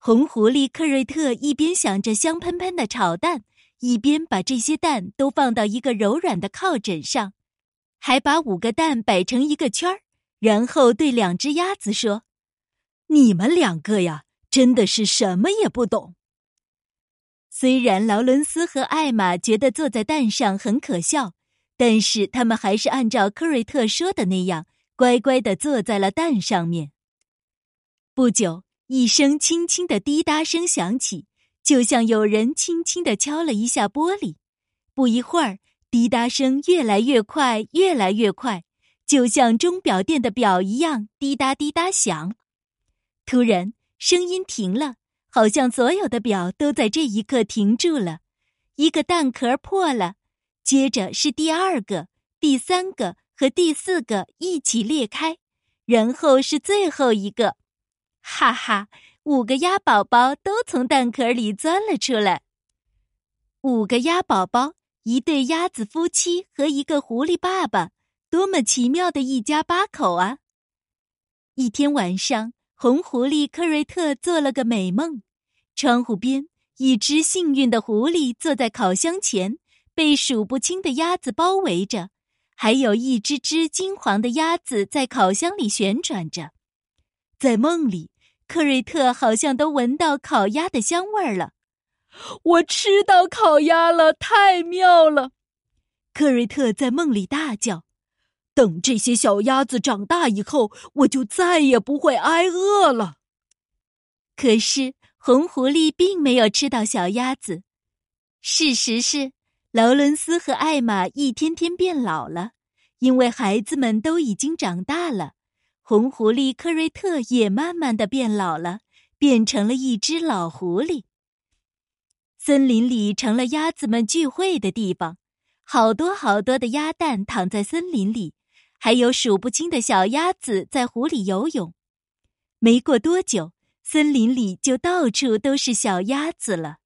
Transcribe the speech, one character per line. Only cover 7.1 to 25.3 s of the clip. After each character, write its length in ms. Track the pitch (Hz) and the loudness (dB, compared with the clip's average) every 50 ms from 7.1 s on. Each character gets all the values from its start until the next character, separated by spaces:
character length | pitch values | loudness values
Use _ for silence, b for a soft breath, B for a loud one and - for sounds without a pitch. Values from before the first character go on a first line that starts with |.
| - 269 214 190 - _ _ _ _ _ _ _ _ _ _ _ _ _ | -4 -4 -4 -6 -10 _ _ _ _ _ _ _ _ _ _ _ _ _
还 200 | - - 247 269 | -2 0 0 2
把 200 | - 294 285 320 | 2 2 0 0
五 160 | 320 277 196 | 0 -2 -4
个 160 | 175 165 226 | -2 -2 -4
蛋 300 | 226 - 330 320 285 233 | -2 0 0 0 0 -2
摆 220 | 220 - 214 180 285 | 0 0 2 2 2
成 200 | - 262 247 269 | 0 0 0 0
一 120 | 302 294 | 0 0
个 120 | - 330 320 | 0 -2 -2
圈 220 | 294 - - 359 | -2 -2 -4 -4
儿， 120 | 370 415 _ _ _ _ _ _ _ _ | -4 -4 _ _ _ _ _ _ _ _
然 300 | - 220 214 208 233 247 | 0 2 2 2 0 0
后 260 | - 320 269 240 240 | 2 4 4 4 4
对 180 | 214 320 294 | 4 0 0
两 240 | 247 240 214 180 175 | 2 0 0 0 -2
只 180 | 180 - 285 302 | -2 -4 -4 -2
鸭 200 | 320 349 370 403 | -2 -2 -4 -4
子 180 | 392 - 208 | -6 -6 -6
说 300 | 214 - - 226 202 220 _ _ _ _ _ _ _ _ _ _ _ _ _ _ _ _ _ _ | -6 -2 -2 -4 -4 -4 _ _ _ _ _ _ _ _ _ _ _ _ _ _ _ _ _ _
：“你 240 | 311 302 269 233 202 | 6 6 8 8 6
们 160 | 170 190 247 | 4 2 2
两 320 | 339 339 320 220 170 160 | 2 2 2 0 0 -4
个 220 | 147 - 214 208 180 | -4 -2 0 0 0
呀， 220 | 170 156 143 _ _ _ _ _ _ | -2 -4 -8 _ _ _ _ _ _
真 240 | - 254 262 247 254 | 2 4 6 6 6
的 100 | 226 214 | 4 2
是 220 | 190 - - 214 190 | 2 2 0 0 0
什 320 | - - 240 196 180 175 | 0 0 0 0 0 0
么 100 | 208 349 | 0 0
也 180 | 403 440 427 - | 2 0 0 -2
不 200 | - - 247 - | 0 -2 -2 -2
懂。” 260 | - 214 - - 175 _ _ _ _ _ _ _ _ _ _ _ _ _ _ _ _ _ _ _ _ _ _ _ _ _ _ _ | -2 -4 -6 -8 -20 _ _ _ _ _ _ _ _ _ _ _ _ _ _ _ _ _ _ _ _ _ _ _ _ _ _ _
虽 320 | - - - 254 254 262 | -10 -2 0 2 2 2
然 240 | 240 240 196 185 208 | 2 2 2 2 2
劳 160 | 226 208 208 | 2 2 2
伦 220 | 247 254 254 277 302 | 2 2 2 2 2
斯 180 | - - 320 339 | -2 -2 -4 -4
和 200 | 339 - 269 262 | -4 -2 -6 -4
艾 280 | - - 311 311 285 | -2 -2 -2 0 0
玛 240 | 240 220 196 185 175 | 0 0 2 0 0
觉 220 | 180 - - 220 214 | -2 0 0 0 2
得 140 | 254 262 | 2 0
坐 180 | - - 320 277 | 0 0 -4 -2
在 140 | 208 233 214 | -2 -4 -4
蛋 260 | - 311 311 269 220 | -2 -2 0 0 0
上 260 | 202 - 262 208 190 | 0 0 0 -2 -2
很 240 | 196 - 240 202 277 | -2 -2 -2 -2 -2
可 220 | - - 262 175 | -2 -2 -6 -4
笑， 320 | 170 - - 302 262 175 - _ _ _ _ _ _ _ _ | -2 -2 -2 -2 -2 -4 -8 _ _ _ _ _ _ _ _
但 240 | _ 247 240 220 226 | _ 2 4 4 4
是 280 | 202 - - 220 202 190 | 2 2 0 0 -2 -2
他 180 | - 247 247 | 0 0 0
们 100 | 226 226 | 0 0
还 220 | 214 - 208 190 220 | 0 0 0 -2 0
是 120 | - 269 | 0 0
按 200 | - 269 254 220 | 0 0 0 0
照 220 | 202 254 208 208 | 2 2 0 0
克 160 | - - 320 330 | 0 -2 -2 -2
瑞 160 | 311 254 - | 0 -2 -2
特 240 | - - 294 233 220 | -2 -2 -2 0 0
说 260 | - - 339 370 392 | 0 -2 -2 -4 -2
的 120 | - 254 | -2 -2
那 180 | 180 190 185 180 | -2 0 -2 -2
样， 240 | 185 180 160 160 _ _ _ _ _ _ | -2 -4 -6 -6 _ _ _ _ _ _
乖 240 | _ 254 247 247 247 | _ 2 4 4 2
乖 220 | 208 277 | 2 2